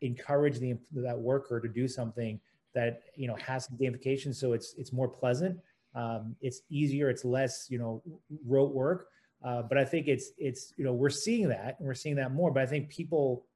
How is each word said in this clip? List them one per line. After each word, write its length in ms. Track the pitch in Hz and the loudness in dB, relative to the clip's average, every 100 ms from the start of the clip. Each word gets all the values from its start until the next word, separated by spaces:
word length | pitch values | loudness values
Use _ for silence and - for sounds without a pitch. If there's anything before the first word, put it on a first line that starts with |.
encourage 580 | 131 120 - 143 147 123 | -4 -4 2 4 4 2
the, 180 | 127 120 - | -2 -4 -6
that 240 | 143 123 120 | -4 -2 -2
worker 420 | 120 139 135 120 | 2 0 0 -2
to 80 | 113 | -2
do 200 | 110 131 | 0 -2
something 520 | 127 117 113 113 107 _ _ _ 127 | -2 -6 -4 -4 -6 _ _ _ 0
that, 260 | 117 120 - - | 0 -2 -14 -6
you 120 | 127 | -6
know, 80 | 110 | -4
has 300 | - 131 - | -4 -4 -6
some 120 | 120 | -2
gamification. 580 | 131 117 131 135 143 120 | -2 0 -2 0 -2 -2
So 180 | 131 | 0
it's, 220 | 117 - - | 0 -2 -12
it's 160 | 127 | -6
more 140 | 127 127 | -2 -2
pleasant. 500 | - 127 127 185 180 - _ _ 120 | 0 0 2 0 -2 -12 _ _ -6
Um, 400 | 117 113 110 117 | -4 -4 -6 -6
it's 220 | 135 127 _ | -6 -6 _
easier. 400 | 143 147 139 139 | 0 2 2 2
It's 160 | 123 127 | 2 0
less, 420 | 127 131 - - | 2 0 -2 -6
you 100 | 123 | -4
know, 240 | 117 113 175 156 _ 151 123 | -4 -6 -10 -18 _ -12 2
rote 300 | 135 139 135 | 4 4 4
work. 320 | 139 180 - _ _ _ | 2 0 -4 _ _ _
Uh, 180 | 127 120 | -4 -4
but 160 | 117 135 | 2 2
I 80 | 131 | 4
think 220 | 170 143 | 2 2
it's, 240 | 131 - - | 0 0 -4
it's, 340 | 139 120 - - | -4 -4 -12 -4
you 60 | |
know, 100 | 135 | 0
we're 180 | 123 135 | 4 2
seeing 360 | - - 233 180 | 2 0 2 2
that, 280 | 104 113 - | 0 -4 -6
and 100 | 139 | -6
we're 60 | |
seeing 220 | 123 151 143 | -4 -2 0
that 180 | 131 | 0
more, 160 | 135 175 | 2 2
but 140 | 135 | 4
I 20 | 127 | 2
think 240 | 147 147 | 0 -4
people 560 | - 170 156 139 123 - | -8 0 2 2 0 -6